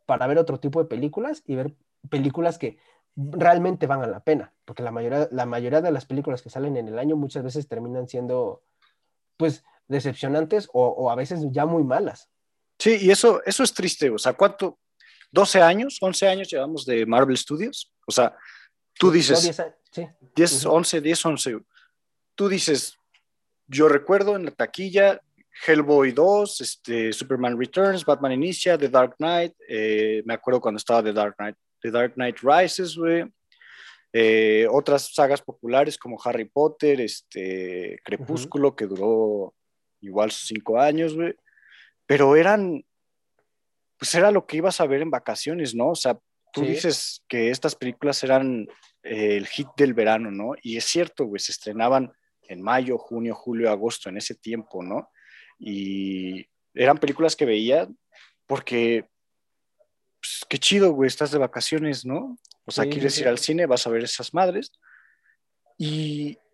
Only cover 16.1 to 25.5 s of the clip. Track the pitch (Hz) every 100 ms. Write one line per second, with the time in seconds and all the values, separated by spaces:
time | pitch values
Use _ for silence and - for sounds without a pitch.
16.1 | - 196 190 190 151 139 156 127 117 110
17.1 | 117 135 127 - 151 226 - - _ -
18.1 | 123 123 - - - _ _ _ - 185
19.1 | 170 135 156 170 156 165 - _ - 170
20.1 | _ - - 170 135 147 160 175 165 147
21.1 | 165 165 143 131 110 - _ _ _ _
22.1 | _ _ - 202 190 160 135 - - _
23.1 | _ _ _ _ _ - 135 156 143 143
24.1 | 196 202 202 165 - 117 - 190 190 196
25.1 | - _ _ _